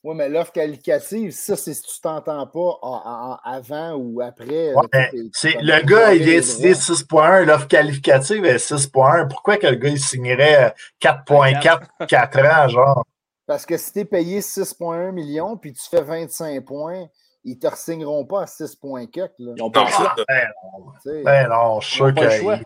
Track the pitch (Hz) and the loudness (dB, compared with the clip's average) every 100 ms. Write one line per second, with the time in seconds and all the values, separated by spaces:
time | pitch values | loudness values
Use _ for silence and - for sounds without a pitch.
0 | 143 160 139 156 165 175 156 139 - 190 | -12 -6 -4 -2 -4 -6 -6 -6 -4 -4
1 | 190 214 202 135 - 190 - 139 - - | -4 -8 -8 -10 -6 -6 -6 -12 -14 -10
2 | 165 156 156 151 135 160 175 - 127 120 | -8 -8 -8 -8 -8 -4 -4 -4 -10 -10
3 | 92 120 123 127 120 131 117 151 165 151 | -12 -12 -12 -12 -12 -12 -12 -12 -10 -10
4 | 123 117 123 _ 123 156 160 135 123 131 | -10 -8 -10 _ -8 -4 0 0 2 0
5 | 127 127 113 - 156 160 151 156 143 208 | 0 -4 -10 -6 -4 -2 2 2 6 6
6 | 220 175 151 170 - 117 170 180 - 170 | 8 6 6 2 2 0 2 2 0 -4
7 | - 156 160 190 160 151 135 160 147 139 | 0 4 6 6 6 2 4 2 2 -2
8 | - 135 135 214 175 151 - 147 135 135 | 2 2 2 0 2 0 -2 -4 -2 2
9 | 131 170 147 - - 165 202 123 139 147 | 4 4 0 -4 -2 0 0 0 -2 -2
10 | 139 127 123 127 147 147 120 - - _ | -4 -6 -4 2 6 6 4 0 -20 _
11 | 160 139 - 143 135 135 151 165 - _ | 0 0 2 4 6 4 2 2 -2 _
12 | 160 139 120 135 139 160 139 117 135 135 | 0 2 2 2 4 4 4 4 4 2
13 | - _ _ _ - 147 - 165 - 202 | -2 _ _ _ -8 -8 -4 -6 -6 -8
14 | 208 190 170 202 196 - 185 - 170 165 | -4 -2 -2 -6 -6 -8 -8 -8 -8 -6
15 | 185 185 147 151 185 226 151 123 - 170 | -6 -8 -8 -8 -8 -10 -16 -18 -4 -4
16 | 143 165 165 - 160 139 131 139 156 185 | -2 -10 -10 -12 -10 -10 -12 -12 -10 -12
17 | 165 _ _ _ 127 123 156 - - 165 | -16 _ _ _ -18 -6 -6 -6 -12 -10
18 | 147 147 127 196 170 - 151 - 139 131 | -6 -6 -6 -8 -8 -12 -16 -14 -14 -14
19 | 117 170 180 _ 120 117 113 113 - 196 | -12 -12 -12 _ -18 -10 -2 0 0 0
20 | - - 107 131 113 - 95 95 135 _ | -2 -4 -2 -2 -2 -8 -20 -20 -20 _
21 | 139 151 139 139 123 113 117 110 - - | -14 -6 2 2 2 2 2 0 -6 0
22 | 135 135 113 110 190 214 | 0 2 2 2 -2 -4